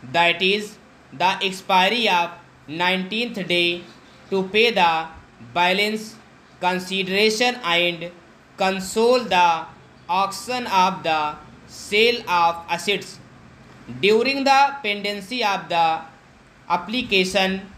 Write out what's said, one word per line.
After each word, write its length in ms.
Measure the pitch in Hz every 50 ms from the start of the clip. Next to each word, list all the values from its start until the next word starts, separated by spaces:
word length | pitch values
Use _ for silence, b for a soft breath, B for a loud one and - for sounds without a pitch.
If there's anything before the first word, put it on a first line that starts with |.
| - 127 131
that 280 | 170 170 170 170 165
is 380 | 190 185 202 208 208 - - - - - - - - - -
the 240 | 139 170 185 190 180 196
expiry 640 | 196 185 185 - - 196 185 185 196 220 247 233 208
of 220 | 185 175 175 170 - - - - - - -
nineteenth 800 | - 147 165 175 180 185 190 185 185 214 220 240 240 240 208 180
day, 360 | 160 175 175 175 175 175 175 175 - - - - - - - - -
to 120 | 190 190 190 190
pay 220 | 190 214 226 240
the 360 | 226 190 180 170 165 160 165 165 - - - - - - 117 120 120
balance 640 | 170 175 180 185 196 208 214 220 214 - - - - - - - - - - - -
consideration 960 | 180 180 185 180 185 - 190 196 190 180 190 196 214 220 214 220 247 247 240 240 -
and 460 | 175 170 170 175 175 175 165 165 175 - - - - - - - _ -
console 680 | - 196 190 190 190 190 190 - 220 226 240 254 254 233
the 420 | 196 185 180 175 175 165 160 160 - - - - - - - - -
auction 580 | 170 185 196 190 185 - - 233 247 254 240
of 360 | - 190 190 185 190 180 160 139
the 320 | 165 160 156 151 151 151 - - - - - -
sale 540 | - - - - - 196 214 220 240 240 233 - -
of 280 | 175 175 170 170 170 - - -
assets. 500 | 170 170 - 208 202 185 - - - - - - - - - - - - - - - - - - 120 127
During 440 | 135 196 214 226 240 262 277 277 269
the 320 | 277 269 269 277 277 277 - -
pendency 600 | 208 202 202 196 202 208 202 196 190 247 254 226
of 260 | 202 196 185 165 156
the 300 | 175 170 165 165 160 - - - - - - - - - - - - - - -
application 960 | 175 180 180 190 220 254 247 - 208 190 185 185 185 196 190 190 190 190 202 - -